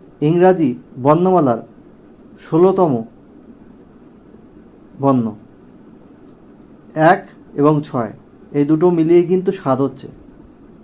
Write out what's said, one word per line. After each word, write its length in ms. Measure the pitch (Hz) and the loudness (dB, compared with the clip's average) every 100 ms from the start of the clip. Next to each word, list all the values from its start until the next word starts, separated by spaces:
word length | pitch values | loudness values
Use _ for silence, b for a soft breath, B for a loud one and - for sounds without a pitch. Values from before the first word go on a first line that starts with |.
| - - | -20 -4
ইংরাজি 500 | 147 175 185 185 139 - - 135 | -2 2 4 4 0 -4 -12 -4
বর্ণমালার 580 | 135 160 185 180 131 113 - - - - - - - - - | 0 2 2 2 0 -2 -6 -20 -20 -20 -20 -20 -20 -20 -4
ষোলোতম 540 | 160 185 185 170 117 113 - - - - - - - - - - - - - - - - - - - | 0 2 2 0 -2 -6 -18 -20 -20 -20 -20 -20 -20 -20 -20 -20 -20 -20 -20 -20 -20 -20 -20 -20 -4
বর্ণ। 260 | 139 127 113 104 - - - - - - - - - - - - - - - | 0 0 -2 -8 -20 -20 -20 -20 -20 -20 -20 -20 -20 -20 -20 -20 -20 -20 -12
এক 320 | 156 160 196 - - - | 0 2 2 -4 -20 -14
এবং 280 | - 147 151 | -2 0 0
ছয় 300 | 147 131 107 - - - - | -4 -8 -8 -10 -20 -20 -8
এই 120 | 147 | -4
দুটো 220 | 143 156 180 | 0 0 0
মিলিয়ে 320 | 170 160 175 | 0 2 2
কিন্তু 280 | 170 185 185 | 2 -2 -2
সাত 280 | 196 139 127 | -6 -4 -2
হচ্ছে। 280 | 135 - - - - - - - - - | -4 -6 -20 -20 -20 -20 -20 -20 -20 -20